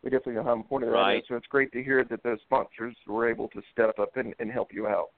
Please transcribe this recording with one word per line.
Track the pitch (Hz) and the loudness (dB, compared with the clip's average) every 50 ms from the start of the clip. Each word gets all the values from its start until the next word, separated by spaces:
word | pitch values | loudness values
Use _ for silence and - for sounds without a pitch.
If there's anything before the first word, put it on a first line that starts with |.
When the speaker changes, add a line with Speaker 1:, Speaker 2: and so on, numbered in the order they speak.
| - | -2
Speaker 1:
we | 127 | 0
definitely | 127 127 127 131 120 | 0 0 0 0 -4
know | 110 - | -2 0
how | 123 120 | 0 0
important | 113 110 - 135 135 123 113 | 0 0 -4 -4 -2 0 2
that | 113 117 | 2 4
Speaker 2:
Right. | 120 98 104 107 | 4 4 2 0
Speaker 1:
is. | - - | -2 -4
So | 123 | -8
it's | 120 - - | -8 -8 0
great | - 139 135 135 | 2 2 2 2
to | - 120 | -2 -6
hear | 131 135 135 131 127 | -2 2 2 2 2
that | 117 117 107 _ | 2 -2 -4 _
those | 120 113 107 | -2 -4 -4
sponsors | - _ 135 131 - - - - 113 120 117 _ _ - | 0 _ 2 2 2 -2 -6 -8 -8 -8 -8 _ _ -4
were | 104 110 117 117 | -2 0 2 2
able | 113 113 113 113 | 0 0 -4 -8
to | - 104 - - | -8 -12 -14 -10
step | _ - 113 110 110 - | _ 2 2 4 4 0
up | 104 101 _ 131 | -2 -2 _ -6
and, | 123 117 - - | -6 -6 -6 -8
and | 120 107 | -6 -4
help | 123 123 - - 101 | -2 -4 -4 -4 -4
you | 104 107 | -6 -2
out. | 107 101 90 82 - _ | 0 0 0 -2 -4 _